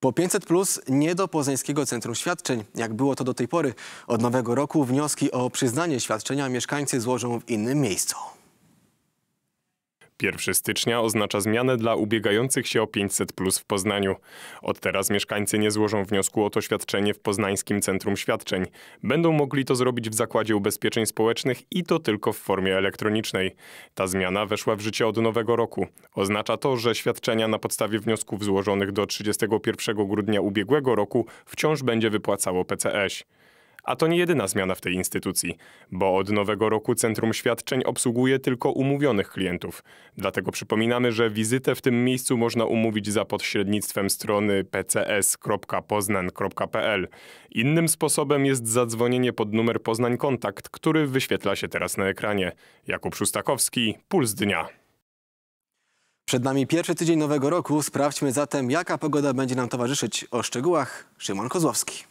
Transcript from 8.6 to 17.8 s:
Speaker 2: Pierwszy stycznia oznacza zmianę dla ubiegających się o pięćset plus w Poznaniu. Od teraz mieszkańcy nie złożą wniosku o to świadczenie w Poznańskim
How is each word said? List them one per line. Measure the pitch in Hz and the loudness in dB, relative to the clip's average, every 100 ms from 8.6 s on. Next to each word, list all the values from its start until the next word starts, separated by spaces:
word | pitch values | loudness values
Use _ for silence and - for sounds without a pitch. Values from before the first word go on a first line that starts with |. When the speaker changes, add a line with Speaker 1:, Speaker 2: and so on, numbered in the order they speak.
| _ _ _ _ _ _ _ _ _ _ _ _ _ _ _ _ | _ _ _ _ _ _ _ _ _ _ _ _ _ _ _ _
Speaker 2:
Pierwszy | 101 87 - | -4 -2 -2
stycznia | 92 - 107 - 117 | -2 0 0 2 2
oznacza | 113 110 101 104 | 2 2 2 0
zmianę | 101 110 127 127 | 2 2 2 2
dla | 113 | 2
ubiegających | 113 107 110 104 104 131 139 120 | 2 2 2 4 2 2 0 0
się | - | 0
o | 110 | 0
pięćset | - 101 - 95 | 0 -2 0 -4
plus | - 95 95 | 0 0 0
w | |
Poznaniu. | - 101 95 101 98 92 - - - - | -2 -2 2 2 0 -2 -6 -20 -18 -12
Od | - 101 | -6 -2
teraz | 98 95 95 | 0 0 2
mieszkańcy | 101 - 107 101 107 | 0 0 -2 0 2
nie | 107 | 2
złożą | 107 107 104 | 2 2 0
wniosku | 98 104 98 - | 0 0 0 0
o | 104 | 0
to | 110 | 0
świadczenie | - 104 - 101 104 | -2 -2 -2 0 0
w | 104 | 0
Poznańskim | - 101 101 98 - 104 | -2 0 0 0 -2 -2